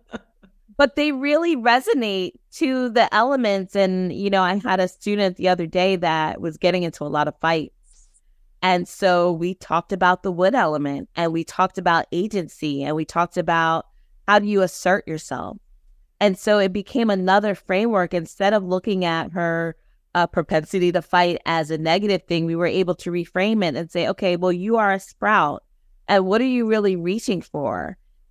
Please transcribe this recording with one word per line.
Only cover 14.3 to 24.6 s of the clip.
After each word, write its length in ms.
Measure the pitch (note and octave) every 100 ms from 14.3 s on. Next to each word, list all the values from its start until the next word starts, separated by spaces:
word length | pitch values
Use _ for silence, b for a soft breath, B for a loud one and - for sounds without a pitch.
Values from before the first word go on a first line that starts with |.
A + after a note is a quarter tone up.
| G#3
do 80 | G#3
you 160 | G3+
assert 440 | F#3 - F3+ G3 -
yourself. 500 | D#3 - C3 F2 - _ - _ _ _ -
And 200 | G3+ F#3
so 180 | A3 G#3
it 160 | F#3+
became 360 | G3 - A#3+ A3+
another 420 | F#3+ F#3 G3 G#3
framework. 600 | F#3 - F#3 A#3 G3+ F3
Instead 400 | F3 E3 - G3
of 100 | G#3+
looking 420 | F3+ F#3 A3 F#3 E3+
at 260 | E3 -
her, 420 | F3 E3+ E3 E3 - _ _ _ F3
uh, 120 | E3+
propensity 640 | F3+ D#3 D#3+ D#3 F#3+ F3
to 100 | E3+
fight 380 | - F3+ F3 E3 -
as 240 | E3 D3+
a 80 | D#3+
negative 460 | D#3+ F3+ G#3 F#3+
thing, 220 | - E3+ E3
we 100 | E3
were 100 | F3
able 300 | F#3 F3+ F3
to 160 | F3+
reframe 520 | F3 E3+ F#3 G3+ A3
it 120 | F3 C3
and 160 | E3
say, 160 | F3 C3+
"Okay, 300 | - F#3+ F3
well, 140 | F3+
you 260 | F3+